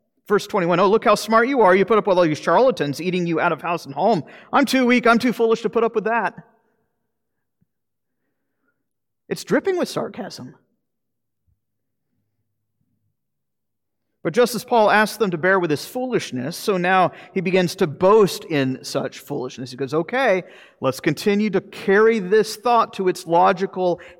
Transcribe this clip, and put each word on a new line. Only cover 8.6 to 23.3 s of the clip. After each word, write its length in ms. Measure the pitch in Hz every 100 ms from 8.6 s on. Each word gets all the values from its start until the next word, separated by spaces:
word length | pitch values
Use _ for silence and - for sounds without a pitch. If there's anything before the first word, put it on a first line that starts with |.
| _ _ _ _ _ _ _
It's 140 | -
dripping 340 | - 233 - 370
with 120 | 285
sarcasm. 680 | - - 214 185 - 127 - _ _ _ _ _ _ _ _ _ _ _ _ _ _ _ _ _ _ _ _ _ _ _ _ _ _ _ _ _ _ _ _ _ _ _ _
But 100 | 170
just 220 | 165 247
as 100 | 214
Paul 240 | - 247 214
asked 300 | 196 214 -
them 140 | 208
to 60 | 170
bear 200 | 180 190
with 120 | 175
his 120 | 147
foolishness, 720 | - 254 254 220 - 127 131 175
so 200 | - 185
now 340 | 180 190 170 - -
he 60 | 196
begins 340 | 185 185 180 -
to 120 | 180
boast 560 | 139 185 214 196 -
in 400 | - 151 131 131
such 340 | - 139 127 -
foolishness. 540 | - 143 127 - 123
He 40 | 123
goes, 160 | 135
"Okay, 520 | 151 165 247 269 185 175 - - _
let's 200 | 131 127
continue 500 | - 147 214 202 214
to 100 | 185
carry 600 | - - - 196 220 226
this 340 | 180 214 208
thought 380 | - 247 233 220
to 160 | - 185
its 180 | 180
logical 720 | 165